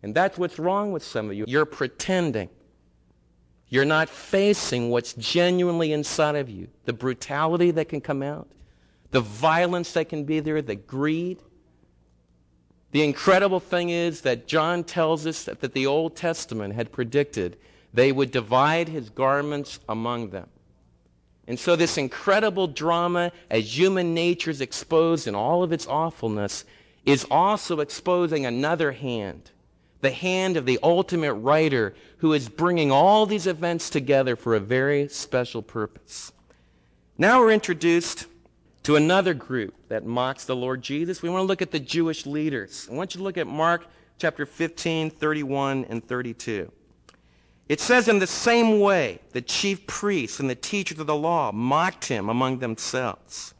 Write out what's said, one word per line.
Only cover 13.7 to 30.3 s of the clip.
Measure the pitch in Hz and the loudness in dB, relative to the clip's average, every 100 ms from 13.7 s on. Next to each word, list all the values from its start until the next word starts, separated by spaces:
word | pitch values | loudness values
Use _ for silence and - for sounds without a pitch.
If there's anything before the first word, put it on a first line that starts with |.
| 180 175 | -2 0
is | 170 170 156 | 0 -2 -2
that | 135 123 - | -2 -2 0
John | 160 156 175 170 | 0 2 0 -2
tells | 180 160 160 151 | 0 0 0 -2
us | 156 - | -8 -10
that, | - | -8
that | 135 | -6
the | 135 135 | -2 0
Old | 143 160 160 | 0 -2 -4
Testament | 175 165 - 113 101 107 | -4 -4 -6 -6 -6 -6
had | 113 | -6
predicted | - 120 135 143 123 110 - _ _ _ | -4 -2 0 0 -2 -6 -6 _ _ _
they | 117 135 | 4 4
would | 135 135 | 4 2
divide | 127 107 127 143 165 165 | 0 2 2 4 2 -2
his | 160 110 | -6 -10
garments | 107 131 143 147 147 139 - - | -2 2 2 0 -4 -6 -12 -8
among | 110 117 120 110 | -4 -4 -4 -6
them. | 95 - _ _ _ _ _ _ _ _ _ - | -10 -14 _ _ _ _ _ _ _ _ _ -10
And | 123 | -6
so | - 170 | 2 2
this | 165 - | 2 0
incredible | 135 - - 196 214 185 185 | -4 -4 0 2 2 0 -4
drama, | 131 156 170 175 175 175 - - | -2 0 2 2 0 -2 -4 -2
as | 113 107 120 | -2 0 2
human | 190 190 175 | 2 4 0
nature's | 165 170 175 - 143 | 2 2 0 -2 -4
exposed | 135 - - 160 165 165 127 | -6 -8 0 4 4 2 0
in | |
all | 101 113 170 | -2 0 0
of | 180 | 0
its | 160 - | -2 -2
awfulness, | 143 165 - 117 107 101 - - - _ _ - | -2 -2 -4 -4 -2 -4 -6 -14 -20 _ _ 2
is | 139 - | 2 4
also | 143 185 208 - 165 | 2 4 2 -2 -4
exposing | 147 - - 180 170 151 131 | -4 -4 0 2 2 0 -2
another | 120 147 165 156 | -2 0 0 0
hand, | 123 135 117 101 76 - _ _ _ _ _ | -2 -6 -4 -6 -10 -18 _ _ _ _ _
the | 135 | -2
hand | 127 185 | -2 -2